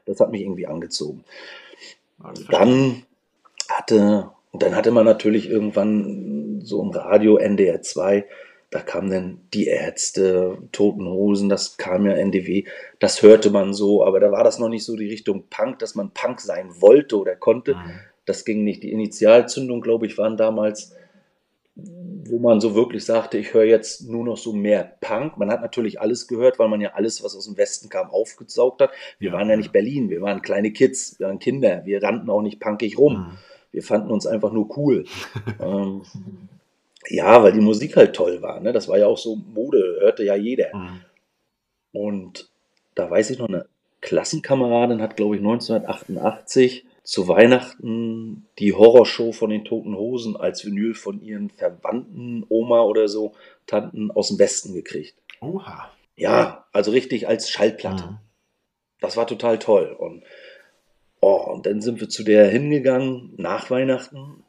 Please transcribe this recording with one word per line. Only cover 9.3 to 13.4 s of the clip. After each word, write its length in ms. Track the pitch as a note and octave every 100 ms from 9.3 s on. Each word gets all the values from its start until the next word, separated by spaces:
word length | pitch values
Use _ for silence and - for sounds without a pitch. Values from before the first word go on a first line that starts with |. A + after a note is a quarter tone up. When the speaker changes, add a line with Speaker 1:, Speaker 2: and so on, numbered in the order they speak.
| - _
Speaker 1:
die 120 | G#2 -
Ärzte, 920 | - - - - - F#2+ F#2 F#2 F#2+ -
Toten 340 | - G#2 G#2 F2+
Hosen, 420 | F#2 G2+ G2+ G2+
das 280 | F#2+ - -
kam 280 | F2+ F#2 G2+
ja 60 |
N 180 | F2 G2
D 140 | F#2 F2+
W, 180 | G2 - - - -
das 240 | G2 -
hörte 280 | G#2 A2